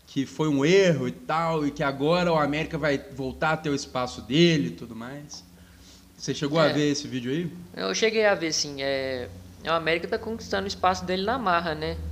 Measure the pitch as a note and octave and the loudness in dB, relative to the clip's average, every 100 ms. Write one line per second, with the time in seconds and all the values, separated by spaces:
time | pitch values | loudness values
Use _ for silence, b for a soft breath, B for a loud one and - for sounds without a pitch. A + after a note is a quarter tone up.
0 | - - B2+ - D#3 C#3 D3 F#3+ F#3 C#3+ | -8 -4 -4 -2 0 4 6 6 6 4
1 | B2+ - - D#3 E3 D#3+ D3 C#3+ C#3+ C3+ | 0 -4 -4 -2 0 0 -2 0 -2 2
2 | D3 F3 F3 D#3+ C#3+ D3 D#3+ D#3+ D3+ C#3+ | 2 4 4 4 2 0 -2 -2 0 0
3 | - B2+ C3 A#2+ D#3 D#3+ D#3+ C#3 - C3 | -4 -8 -8 -2 0 0 0 -2 -2 -4
4 | B2 - A2 C#3+ F3 D#3+ - E3+ A#2 A2+ | -4 -6 0 4 6 4 0 -6 -12 -12
5 | A#2+ C#3+ D3 - - B B B B B | -12 -14 -14 -18 -20 B B B B B
6 | - - - C3+ C#3+ D#3+ D3 D3 D3 C#3+ | -20 -10 -6 -4 0 4 4 4 2 0
7 | A#2+ B2+ A#2+ D3+ F3 - - - F#3+ F#3+ | -4 -6 -4 -4 -4 -8 -14 -6 -4 0
8 | A3 A3 G#3+ F3+ D#3+ D3+ D3 C#3 C#3 C3+ | 2 4 4 4 0 -2 -4 -4 -2 -2
9 | C3 C3 B2 - - - D3 E3 D#3+ E3 | -2 -4 -8 -12 -18 -10 -2 0 0 0
10 | F3+ A3+ A3+ A3+ - G3 G3 - F3+ F#3 | -2 -4 -4 -10 -4 -4 -4 0 0 2
11 | F3+ F#3 G3 C4 G3+ E3+ E3+ D#3 D#3+ D#3+ | -2 -2 0 0 2 2 0 -2 -4 -4
12 | - | -6